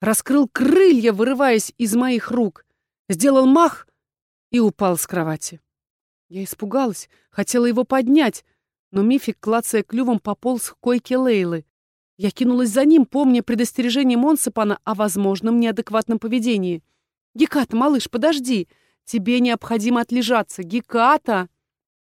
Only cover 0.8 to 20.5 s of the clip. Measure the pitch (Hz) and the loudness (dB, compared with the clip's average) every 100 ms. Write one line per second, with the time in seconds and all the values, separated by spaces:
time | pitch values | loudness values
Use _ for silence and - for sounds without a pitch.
0.8 | 381 269 226 196 240 262 277 220 - - | 6 4 2 0 -2 0 2 2 -2 -6
1.8 | 233 226 254 240 - 240 214 - _ _ | -2 0 0 -2 -2 -2 -2 -4 _ _
2.8 | _ _ _ 180 262 269 262 285 339 - | _ _ _ 0 2 4 6 6 4 0
3.8 | - _ _ _ _ _ _ 240 220 - | -18 _ _ _ _ _ _ 0 0 0
4.8 | 190 170 - 180 160 156 - 165 _ _ | -2 -2 -4 -6 -6 -6 -10 -16 _ _
5.8 | _ _ _ _ _ 180 196 - 208 240 | _ _ _ _ _ -12 -12 -10 -6 -2
6.8 | 262 185 - _ _ - 202 247 240 233 | -2 -4 -14 _ _ -8 -2 0 0 0
7.8 | 254 269 240 285 262 - _ _ _ _ | 0 -2 2 2 2 -2 _ _ _ _
8.8 | _ 190 208 269 - - 208 226 - 220 | _ -2 2 0 -2 -8 -2 -2 0 -4
9.8 | - 226 247 226 - 202 247 247 - - | -2 -4 -2 -2 -4 -6 -4 -4 -6 -6
10.8 | 240 240 - 254 262 214 180 165 151 _ | -2 -2 -2 -2 0 0 -2 -6 -10 _
11.8 | _ _ _ _ 196 - 247 247 247 208 | _ _ _ _ -6 0 0 2 0 2
12.8 | 294 320 254 269 269 247 - 233 240 - | 4 6 4 2 2 2 0 -2 -2 -2
13.8 | 247 240 262 240 277 311 - 226 214 208 | -2 0 0 2 2 0 -2 -2 -2 -4
14.8 | - 208 208 185 196 196 220 240 233 214 | -6 -4 -2 0 -2 -2 0 0 0 -2
15.8 | 220 214 220 226 226 247 226 214 185 170 | -4 -4 -2 -4 -2 -2 0 -2 -2 -6
16.8 | - _ _ _ _ 226 302 294 240 226 | -10 _ _ _ _ -2 0 0 -2 0
17.8 | 277 277 - 233 294 302 254 233 170 _ | 0 0 -2 -2 0 0 -2 -4 -4 _
18.8 | _ _ - 233 190 247 247 226 - 233 | _ _ -8 -4 0 0 2 -2 -4 -2
19.8 | 214 247 233 240 226 240 202 | 0 -2 -2 -2 0 0 -2